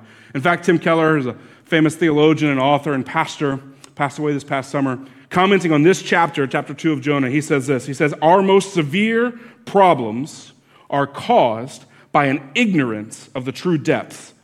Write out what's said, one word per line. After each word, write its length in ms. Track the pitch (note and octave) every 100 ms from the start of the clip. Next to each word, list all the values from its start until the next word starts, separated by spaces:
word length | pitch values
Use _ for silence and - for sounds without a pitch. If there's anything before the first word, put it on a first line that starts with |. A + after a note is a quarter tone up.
| - - - C#3
In 60 |
fact, 240 | F3 E3+ F#3+
Tim 120 | E3
Keller 400 | E3+ E3 D#3 D#3
is 80 | B2
a 100 | - - -
famous 320 | - D#3+ D#3 D3
theologian 560 | E3+ D3 D#3 D#3 D3
and 80 | C3+
author 340 | C3+ C#3+ D3+
and 100 | C3+
pastor, 560 | A#2 D#3+ D#3 - C#3+ C3+ - - - -
passed 240 | C#3+ -
away 120 | D3+
this 120 | C#3+
past 260 | - C#3 -
summer, 300 | D3 C3+ B2+ - - -
commenting 400 | F3+ F#3+ G3 F3
on 100 | D3+
this 220 | D#3+ F#3
chapter, 420 | - F3+ D3+ D3 C3+
chapter 300 | D3+ C3+ C#3
two 160 | E3
of 100 | C#3+
Jonah, 300 | C3+ C#3+ B2+
he 100 | C#3
says 240 | D3 C#3+ B2+
this. 220 | C3 -
He 80 | C3+
says, 180 | D3 E3+
"Our 220 | D#3 F#3+
most 300 | G3 G3 F#3+
severe 580 | F3 D3 F#3 A3 A3+ A#3+ A#3+ - - -
problems 880 | G3+ F#3 C#3 A2 A#2 D3+ - - _ _ _ -
are 160 | C#3+ C#3
caused 800 | - - A#3+ A#2+ A2 C3 - - _ _
by 140 | D3+ C#3
an 240 | C#3+ - A#3
ignorance 720 | A#3 F3 B2 G#2+ G#2+ - - C3+
of 80 |
the 80 | B2+
true 260 | B2 F3+ D#3+
depth 560 | B2+ A#2+ F#2 - - _